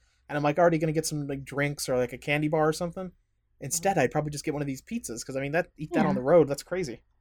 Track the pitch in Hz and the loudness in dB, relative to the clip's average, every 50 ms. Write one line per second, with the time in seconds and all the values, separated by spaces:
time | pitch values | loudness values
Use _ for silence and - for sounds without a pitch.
0 | _ _ _ _ _ - 143 147 147 147 - 180 170 175 165 156 165 160 151 160 | _ _ _ _ _ -6 -2 0 2 2 4 6 6 6 6 4 2 0 0 0
1 | 151 - 156 147 143 139 139 139 135 - 131 139 143 143 143 - - - 127 123 | -2 -2 -4 -4 -4 -6 -6 -8 -8 -6 -2 -2 -2 -2 -2 -4 -4 -2 0 0
2 | 123 120 131 120 - 151 143 151 151 151 165 156 156 156 156 - 180 170 - 190 | 0 0 -4 -6 -2 -2 0 0 0 2 2 2 2 2 2 0 -4 -6 -6 -8
3 | 185 175 - _ _ _ _ _ _ _ _ - 151 135 - - 175 190 170 160 | -10 -10 -12 _ _ _ _ _ _ _ _ -14 -10 -6 -6 -2 0 0 2 2
4 | 127 123 - 156 147 151 147 139 - 156 139 147 147 143 131 127 - - 226 233 | 2 2 2 -2 -4 -4 -6 -6 -6 -6 -4 -4 -4 -6 -6 -8 -8 -8 -8 -8
5 | - - 113 120 - - 131 135 139 143 151 175 175 - _ - 156 - 349 - | -8 -8 -10 -10 -10 -8 -6 -6 -4 -2 -2 -2 -2 -4 _ -12 -10 -4 0 0
6 | - - - 127 123 139 170 170 143 139 139 - - - 175 190 175 123 113 - | 2 2 0 0 2 6 6 6 6 6 2 -4 -6 -6 -6 -4 -4 -6 -8 -12
7 | _ _ _ _ | _ _ _ _